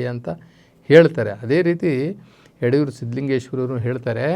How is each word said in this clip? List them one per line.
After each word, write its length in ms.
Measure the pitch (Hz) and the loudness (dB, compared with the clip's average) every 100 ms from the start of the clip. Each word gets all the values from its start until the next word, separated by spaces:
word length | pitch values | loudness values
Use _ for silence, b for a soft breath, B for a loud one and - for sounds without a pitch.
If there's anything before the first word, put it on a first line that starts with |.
| 123 | -6
ಅಂತ 220 | 120 143 - b b b b - | -8 -10 -12 b b b b 6
ಹೇಳ್ತಾರೆ. 420 | 151 165 - 104 101 | 8 8 2 -4 -6
ಅದೇ 180 | 117 151 | -2 0
ರೀತಿ 320 | 170 170 175 131 147 202 b b b _ | 0 0 -2 -2 -4 -8 b b b _
ಯಡಿಯೂರು 280 | 123 139 143 | 0 0 0
ಸಿದ್ಧಲಿಂಗೇಶ್ವರರು 880 | 123 117 127 139 131 127 127 127 127 | -4 -8 -6 -2 -4 -4 -6 -6 -4
ಹೇಳ್ತಾರೆ, 500 | 117 127 123 113 135 | -4 -6 -6 -4 -4